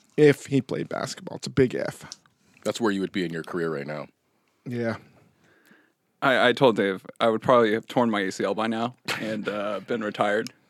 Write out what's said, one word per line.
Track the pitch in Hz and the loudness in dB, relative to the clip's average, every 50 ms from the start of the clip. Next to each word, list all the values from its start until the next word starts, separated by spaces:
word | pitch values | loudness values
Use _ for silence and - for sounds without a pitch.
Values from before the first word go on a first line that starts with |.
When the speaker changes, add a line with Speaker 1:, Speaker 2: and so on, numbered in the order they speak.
| _ _ _ | _ _ _
Speaker 1:
If | - 151 143 139 - - | 6 6 6 6 4 -2
he | - 139 135 | -2 -2 -2
played | 127 - - - - - | 0 0 -6 -6 -6 -6
basketball. | - - - - - - 190 - - | -6 -6 -6 -6 -8 -12 -12 -12 -12
It's | - - 131 | -10 -10 -4
a | |
big | 127 - 131 113 - | 2 2 2 2 2
if. | - - - - - - - - - _ _ _ _ _ _ _ _ _ | -4 -4 -6 -8 -10 -16 -18 -20 -20 _ _ _ _ _ _ _ _ _
Speaker 2:
That's | 110 104 - | -6 -4 0
where | 117 107 | 0 0
you | 98 98 | 0 0
would | 92 87 | -2 -4
be | - 98 87 | -4 -4 -4
in | 82 82 | -4 -6
your | 82 78 | -8 -10
career | - - 90 82 82 78 | -8 -6 -4 -4 -2 -4
right | 69 69 | -6 -6
now. | 73 76 76 73 - _ _ _ _ _ _ _ _ _ _ _ | -8 -10 -10 -10 -14 _ _ _ _ _ _ _ _ _ _ _
Speaker 1:
Yeah. | 120 120 120 117 113 110 - - _ _ _ _ _ _ _ _ _ _ _ _ _ - _ _ _ _ _ _ _ _ _ | -10 -6 -4 -4 -4 -4 -6 -10 _ _ _ _ _ _ _ _ _ _ _ _ _ -20 _ _ _ _ _ _ _ _ _
Speaker 3:
I, | - 139 127 107 107 123 | 2 2 4 4 4 4
I | 117 | 4
told | - 143 123 107 98 | 6 4 4 6 4
Dave | 101 98 95 92 - - - _ | 2 0 0 -4 -8 -16 -4 _
I | 113 117 | 2 2
would | 110 107 | 2 2
probably | - - 131 120 117 107 101 | 2 4 6 6 6 4 2
have | - - | -2 -4
torn | - - 131 123 117 | -2 0 0 2 2
my | 107 101 | 2 0
A | 98 92 | -2 -2
C | - - 110 | -4 -4 -2
L | 98 101 | -2 -2
by | 110 110 113 | -2 -2 -2
now | 113 113 117 123 123 _ _ - - - | -2 -2 -4 -6 -6 _ _ -8 -6 -6
and, | 110 110 110 107 98 101 | -6 -6 -6 -4 -6 -6
uh, | 101 104 101 104 104 95 | -6 -4 -6 -6 -6 -8
been | 95 - 127 113 107 | -6 -6 -6 -4 -4
retired. | 107 104 - 107 104 104 107 117 - - _ _ - | -6 -2 -2 0 0 0 0 -2 -4 -12 _ _ -16